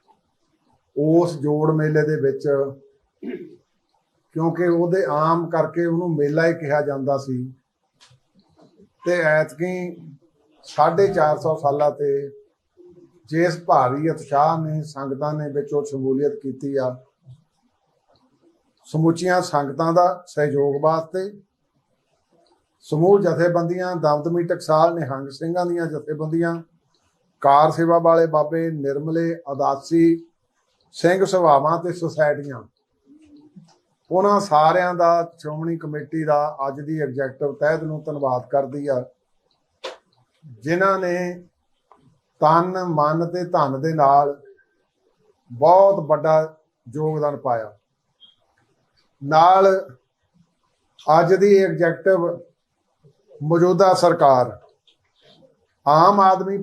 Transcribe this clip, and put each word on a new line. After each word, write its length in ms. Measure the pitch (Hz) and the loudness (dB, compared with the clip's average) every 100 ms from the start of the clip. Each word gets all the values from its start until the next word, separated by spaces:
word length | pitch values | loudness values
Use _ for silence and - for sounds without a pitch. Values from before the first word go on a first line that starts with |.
| _ _ _ _ _ _ _ _ _ 139 | _ _ _ _ _ _ _ _ _ -4
ਉਸ 400 | 151 170 170 151 | 2 2 2 -2
ਜੋੜ 300 | 147 147 156 | -4 0 0
ਮੇਲੇ 300 | 156 151 151 | 0 0 0
ਦੇ 140 | 151 151 | 0 -2
ਵਿੱਚ, 260 | 135 135 147 139 139 - _ _ _ _ 220 370 - - _ _ _ _ _ _ _ 160 | -2 -2 -2 -2 -2 -8 _ _ _ _ -14 -12 -14 -20 _ _ _ _ _ _ _ -4
ਕਿਉਂਕਿ 300 | 165 165 175 | -4 -2 0
ਉਹਦੇ 360 | 170 175 190 170 | 0 0 -2 -2
ਆਮ 380 | 147 160 170 160 | 0 0 0 -2
ਕਰਕੇ 340 | 165 156 170 170 | -2 -2 -2 -2
ਉਹਨੂੰ 240 | 165 180 151 | -2 -2 -2
ਮੇਲਾ 300 | 143 151 165 | 0 0 0
ਹੀ 80 | |
ਕਿਹਾ 260 | 165 147 147 | -2 -2 -2
ਜਾਂਦਾ 340 | 143 139 135 139 | -2 -4 -2 -4
ਸੀ, 200 | 135 127 131 131 _ _ _ _ _ 127 _ _ _ _ _ _ _ _ | -4 -8 -8 -14 _ _ _ _ _ _ _ _ _ _ _ _ _ _
ਤੇ 180 | 170 175 | -4 0
ਐਤਕੀਂ 760 | 156 156 156 143 180 185 180 175 160 - _ _ _ _ - | 2 0 -2 -6 -6 -6 -10 -12 -20 -20 _ _ _ _ -12
ਸਾਢੇ 400 | - 160 170 196 | 0 0 2 0
ਚਾਰ 320 | 175 151 147 | 2 0 0
ਸੌ 160 | 160 156 | -2 -2
ਸਾਲਾਂ 340 | 143 147 147 | -2 0 -2
ਤੇ 400 | 143 143 139 139 - _ _ _ _ - - _ _ - | -2 -4 -4 -6 -16 _ _ _ _ -20 -20 _ _ -8
ਜਿਸ 300 | 160 175 160 - | 0 0 -2 0
ਭਾਰੀ 420 | 156 127 139 160 | 2 2 -2 -4
ਉਤਸ਼ਾਹ 500 | 147 - 139 156 165 | -6 -4 0 0 0
ਨੇ 240 | 156 156 | -4 -6
ਸੰਗਤਾਂ 480 | 143 135 139 135 151 | -8 -10 -10 -6 -6
ਨੇ 140 | 151 147 | -6 -6
ਵਿੱਚ 220 | 143 143 | -6 -4
ਉਹ 120 | 147 | -6
ਸ਼ਮੂਲੀਅਤ 500 | 143 135 131 135 143 - | -6 -6 -4 -2 -2 -6
ਕੀਤੀ 340 | 135 131 143 139 | -12 -10 -6 -4
ਆ, 180 | 127 127 _ _ 131 - _ _ _ _ _ _ _ _ _ _ _ _ _ _ _ | -4 -8 _ _ -20 -20 _ _ _ _ _ _ _ _ _ _ _ _ _ _ _
ਸਮੁੱਚੀਆਂ 520 | 156 165 165 180 180 | 0 0 0 0 0
ਸੰਗਤਾਂ 500 | 180 147 139 131 165 | 0 -4 -4 -4 0
ਦਾ 300 | 175 180 180 - | 4 2 0 -8
ਸਹਿਯੋਗ 540 | 151 147 139 143 143 | -4 -2 0 -2 0
ਵਾਸਤੇ, 480 | 156 160 160 185 196 208 _ _ _ _ _ _ _ _ _ _ _ _ _ _ - | 0 0 -4 -8 -8 -12 _ _ _ _ _ _ _ _ _ _ _ _ _ _ -6
ਸਮੂਹ 320 | 151 180 202 | 0 4 4
ਜਥੇਬੰਦੀਆਂ, 760 | 170 151 170 170 165 180 180 175 | 2 0 0 0 -2 -4 -6 -2
ਦਮਦਮੀ 460 | 151 147 165 175 | 0 0 -2 -4
ਟਕਸਾਲ, 500 | 170 170 - 156 170 | -2 -6 0 2 2
ਨਿਹੰਗ 340 | 170 135 135 139 | 0 -6 -8 -12
ਸਿੰਘਾਂ 340 | 135 165 180 175 | -10 -6 -4 -4
ਦੀਆਂ 200 | 170 165 | -4 -6
ਜਥੇਬੰਦੀਆਂ, 680 | 151 151 151 156 165 170 170 165 _ _ _ _ _ _ - | -8 -10 -8 -4 -2 -2 -4 -12 _ _ _ _ _ _ -2
ਕਾਰ 280 | 139 143 156 | 4 4 4
ਸੇਵਾ 280 | 160 165 170 | 2 2 4
ਵਾਲੇ 280 | 165 165 165 | 4 4 2
ਬਾਬੇ, 440 | 151 151 165 165 | 0 0 -2 -4
ਨਿਰਮਲੇ, 640 | 156 139 139 160 165 165 165 139 | -4 -4 -4 -4 -4 -4 -6 -10
ਅਦਾਸੀ, 680 | 135 139 139 - 165 165 165 - _ _ _ _ _ _ - | -4 -2 -2 -2 2 4 2 -6 _ _ _ _ _ _ -2
ਸਿੰਘ 280 | 165 190 | 0 2
ਸਭਾਵਾਂ 540 | 196 185 165 139 151 170 | 0 2 4 4 2 -2
ਤੇ 100 | 175 | -4
ਸੁਸਾਇਟੀਆਂ, 720 | 170 165 - 151 147 143 120 110 _ _ _ _ 302 _ - _ - _ _ _ _ - | -8 -8 -2 0 -2 -8 -14 -18 _ _ _ _ -20 _ -20 _ -20 _ _ _ _ -4
ਉਹਨਾਂ 280 | 180 202 202 | 0 2 2
ਸਾਰਿਆਂ 540 | 196 151 160 175 180 | 2 2 4 2 0
ਦਾ 380 | 175 170 170 170 _ | 0 2 2 -2 _
ਸ਼੍ਰੋਮਣੀ 380 | 151 151 165 165 | -12 -8 -6 -8
ਕਮੇਟੀ 460 | 160 151 143 160 | -8 -10 -8 -8
ਦਾ 320 | 156 147 151 147 139 | 0 0 0 -6 -8
ਅੱਜ 120 | 135 | -8
ਦੀ 200 | 151 156 | -8 -6
ਐਗਜ਼ੈਕਟਿਵ 520 | 139 127 131 117 143 | -6 -6 -8 -6 -8
ਤਹਿ 240 | 131 147 160 | -2 -2 -2
ਦਿਲੋਂ 220 | 156 151 | -4 -10
ਧੰਨਵਾਦ 460 | 156 147 135 123 123 | -10 -6 -4 -4 -2
ਕਰਦੀ 360 | 139 123 143 143 | -4 -4 -8 -4
ਆ, 180 | 127 123 _ _ _ _ _ _ _ - - _ _ _ _ 151 110 | -4 -6 _ _ _ _ _ _ _ -18 -18 _ _ _ _ -20 -12
ਜਿਨ੍ਹਾਂ 380 | 127 175 196 190 | -4 0 2 0
ਨੇ 460 | 180 175 180 180 180 _ _ _ _ _ _ _ _ - | -2 -4 -6 -10 -18 _ _ _ _ _ _ _ _ 0
ਤਨ, 440 | 156 165 180 185 180 | 2 2 0 -4 -4
ਮਨ 380 | 151 147 160 170 | 0 0 0 -4
ਤੇ 180 | 180 175 | -6 -4
ਧਨ 340 | 175 139 135 | -2 0 -2
ਦੇ 120 | 160 | -4
ਨਾਲ 460 | 156 139 143 143 143 - _ _ _ _ _ _ _ _ _ _ | 2 4 4 2 -4 -16 _ _ _ _ _ _ _ _ _ _
ਬਹੁਤ 500 | 120 156 185 196 190 151 | 0 6 6 6 4 0
ਵੱਡਾ 480 | 151 156 156 156 - _ _ 120 | 0 2 0 0 -10 _ _ -14
ਯੋਗਦਾਨ 500 | 135 156 156 147 139 | -6 -4 -2 -4 -4
ਪਾਇਆ। 360 | 135 117 107 107 _ _ _ _ _ _ _ _ _ _ _ _ _ _ | -4 -4 -6 -18 _ _ _ _ _ _ _ _ _ _ _ _ _ _
ਨਾਲ 440 | 139 156 175 190 196 190 185 - _ _ _ _ _ _ _ _ _ _ - | 0 4 6 6 4 2 -4 -20 _ _ _ _ _ _ _ _ _ _ 2
ਅੱਜ 260 | 160 170 | 4 4
ਦੀ 220 | 185 202 196 | 4 4 4
ਐਗਜ਼ੈਕਟਿਵ 680 | 190 160 180 175 190 185 170 - - _ _ _ _ _ _ _ _ - | 4 0 -2 0 0 0 0 -6 -14 _ _ _ _ _ _ _ _ -10
ਮੌਜੂਦਾ 520 | 147 170 180 180 190 | -2 2 2 4 4
ਸਰਕਾਰ, 560 | 180 175 165 143 127 120 - _ _ _ _ _ _ _ _ _ _ _ _ 139 | 4 2 4 4 4 2 -6 _ _ _ _ _ _ _ _ _ _ _ _ 2
ਆਮ 340 | 156 185 202 | 6 6 6
ਆਦਮੀ 360 | 190 185 185 196 | 4 2 -2 -4